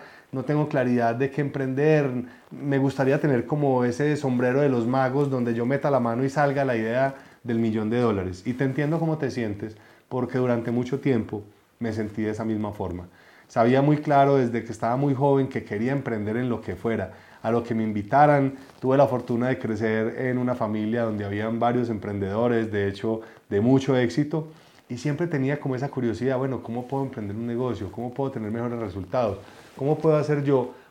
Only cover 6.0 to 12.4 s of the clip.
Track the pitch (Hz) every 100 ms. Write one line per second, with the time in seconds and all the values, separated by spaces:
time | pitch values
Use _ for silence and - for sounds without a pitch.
6 | 120 117 135 151 143 139 135 117 110 123
7 | 135 135 - - 120 117 117 110 107 120
8 | 120 101 92 92 - 120 135 131 147 165
9 | 160 156 135 110 110 104 110 107 - -
10 | _ 127 123 127 127 117 117 120 120 135
11 | 139 120 101 107 - - _ _ 117 107
12 | 104 107 107 107